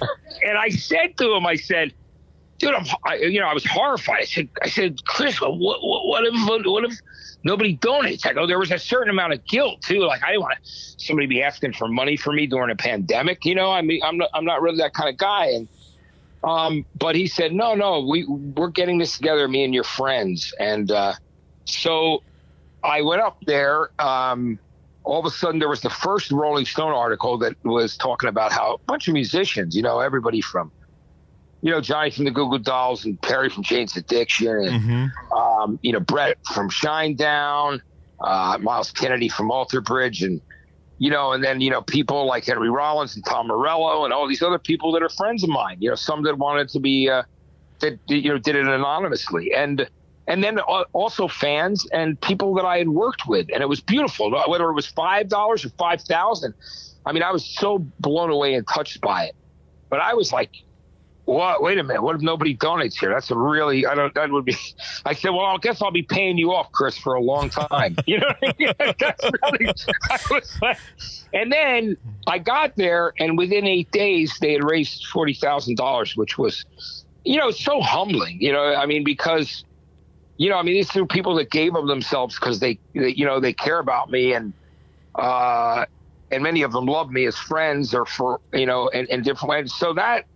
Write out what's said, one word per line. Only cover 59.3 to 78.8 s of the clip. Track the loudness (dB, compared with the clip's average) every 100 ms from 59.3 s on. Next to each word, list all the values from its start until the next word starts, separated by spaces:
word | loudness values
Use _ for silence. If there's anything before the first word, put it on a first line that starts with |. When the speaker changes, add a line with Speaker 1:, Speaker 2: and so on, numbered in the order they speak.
| -8 -20 -20 -20 -20 -4
Speaker 1:
But | 0
I | 2 2
was | 2
like, | 0 -2 -6 -20 _ _ _ _ _
"What? | -2 2 2 2
Wait | 2 2
a |
minute! | 0 0
What | 0 0
if |
nobody | 0 0 0 0
donates | 0 0 -2 -2
here? | 0
That's | 0 0
a | 0
really... | 2 2 2 2 2
I | 2
don't, | 0 0
that | 0
would | 0
be," | 0 -4 -6 -14
<laughs> | -14 -8 -6
I |
said, | -2 0
"Well, | 0 0
I | 0
guess | -2 -2
I'll | -2
be | -2
paying | -2 0 0 2
you | 2
off, | 2 -2
Chris, | -2 -2 -2
for | -2 0
a |
long | 0 0 -2
time." | -4 -2 0 0 0
<laughs> | 0
You | 0
know | 0
what | 0
I | -2 0
mean? | 0 0
<laughs> | -2 0
That's | -2 -2 -2 0
really, | 0 0 -2 -2 -4 -4 -2
I | -2 0
was | -2 -2 -4
like, | -2 -2 -8 -18 -16 -16 -6
and | -4 0
then | 2 2 2 0 -4 -8 -8 -4
I | -2
got | 0 2 0 2
there, | 2 2 2 0
and | 0 2
within | 2 2 2
eight | 2 2
days, | 2 2 2 0 0
they | 0
had | 2 2
raised | 2 0 -4 -6
forty | -2 -2
thousand | 0 0 0 -2 -2
dollars, | 0 0 0 -2
which | -2 0
was, | -2 -2 -8 -16 -16 -16 -18 -8
you | 0 2
know, | 2
so | 0 0 0
humbling, | 2 0 0 -2 -2 -2
you | 0
know, | 2 2
I | 2